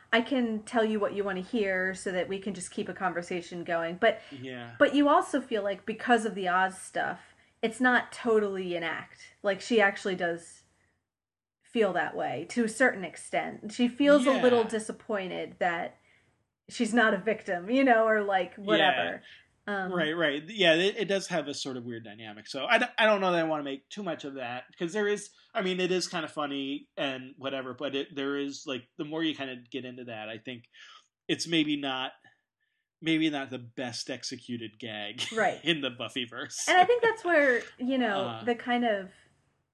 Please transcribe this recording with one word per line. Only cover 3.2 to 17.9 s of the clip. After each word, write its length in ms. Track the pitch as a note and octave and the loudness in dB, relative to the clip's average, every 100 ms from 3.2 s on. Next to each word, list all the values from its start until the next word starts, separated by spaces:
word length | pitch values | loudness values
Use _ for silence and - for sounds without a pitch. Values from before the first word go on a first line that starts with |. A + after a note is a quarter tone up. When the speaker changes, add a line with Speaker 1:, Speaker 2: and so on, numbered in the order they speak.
| F3 F3+ E3+ F3 E3 | -4 -6 -6 -10 -4
Speaker 1:
going." 320 | E3+ E3 F3+ | -2 -2 2
But, 240 | A3+ - - | 2 2 -6
Speaker 2:
Yeah. 500 | C3 C3 B2 A#2+ - | -14 -12 -10 -10 4
Speaker 1:
but 160 | C#4+ C#4+ | 4 6
you 140 | C#4+ | 6
also 320 | E4 F4+ C#4+ | 6 4 -2
feel 220 | B3 A3 | -2 -2
like 220 | G3+ F#3+ - | -2 -4 -6
because 400 | A3 - A#3 G#3+ | -6 2 4 4
of 100 | F#3+ | -2
the 140 | F3+ | 0
Oz 320 | F3+ F#3+ F#3 | 2 2 -2
stuff, 540 | - E3 D3 F3 - _ _ - | -8 -4 -4 -4 -12 _ _ -4
it's 200 | A3 A3 | -4 2
not 300 | B3+ A#3+ - | 4 4 0
totally 600 | - A#3+ A3 G3+ F#3+ F#3 E3+ | -6 2 2 2 -2 -4 -4
an 80 | |
act. 520 | E3 - - - - _ | -4 -6 -10 -20 -20 _
Like, 180 | G3+ F#3+ | -4 -2
she 200 | - A#3 | 2 4
actually 340 | G3 G3+ G3+ F3+ | 4 2 -4 -2
does 480 | E3+ E3+ - - _ _ _ _ _ _ _ _ _ _ | -2 -2 -8 -20 _ _ _ _ _ _ _ _ _ _
feel 300 | _ A#3+ G3+ | _ 0 2
that 220 | E3+ - F3+ | 2 -2 -4
way 300 | D3+ C3 E3+ | -4 -4 -6
to 140 | A#3+ | 0
a 60 | A3 | 0
certain 340 | - C4 G3 | 4 2 2
extent. 680 | E3+ - - F3 D#3+ - G#3+ | -8 -10 -4 -4 -4 -8 -10
She 160 | - A#3+ | 0 0
feels 380 | - C#4+ D4 B3+ | 4 6 8 6
a 60 | |
little 300 | C4 B3 A#3+ | 4 6 6
Speaker 2:
Yeah. 60 | A3 | 2
Speaker 1:
disappointed 880 | A3 G#3+ F3+ - G#3 F#3 E3 D#3+ F3 | -2 -6 -12 -4 -4 -4 -6 -8 -2
that 380 | F3+ E3+ - - _ _ _ _ _ _ _ | -2 0 -6 -10 _ _ _ _ _ _ _
she's 240 | - A3+ | -2 0
not 200 | A#3 A3 | 4 4
a 40 | G3 | 4
victim, 500 | G#3+ G#3 - F3 F#3 | 0 -2 -2 -6 0
you 140 | C4 | 4
know, 240 | C4+ | 6